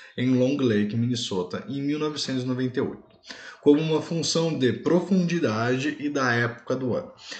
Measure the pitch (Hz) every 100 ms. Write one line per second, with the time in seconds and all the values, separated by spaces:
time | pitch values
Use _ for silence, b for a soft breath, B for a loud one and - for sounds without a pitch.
0 | B - 127 127 127 143 127 104 104 113
1 | 117 120 - 95 87 92 - 139 143 151
2 | 151 147 - 131 127 127 127 123 113 -
3 | - _ B B B B - 147 160 156
4 | 151 165 151 165 165 147 127 107 - 170
5 | 175 190 170 170 151 110 120 127 147 147
6 | 147 143 127 120 117 117 - 127 127 101
7 | - - B B